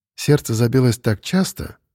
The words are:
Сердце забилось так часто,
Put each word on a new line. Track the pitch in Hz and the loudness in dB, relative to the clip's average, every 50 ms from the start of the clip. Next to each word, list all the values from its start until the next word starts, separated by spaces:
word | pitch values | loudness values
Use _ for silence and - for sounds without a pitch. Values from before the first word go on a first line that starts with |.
| _ _ _ | _ _ _
Сердце | - - - 147 143 - - 117 | -8 0 2 2 2 2 -2 -2
забилось | 107 120 117 113 131 127 123 113 - | 0 0 2 2 2 2 2 0 0
так | - 120 107 - | -2 -4 -4 -4
часто, | - - - 185 190 - - - - - - _ _ _ | -6 -2 0 0 0 -2 -4 -12 -14 -16 -16 _ _ _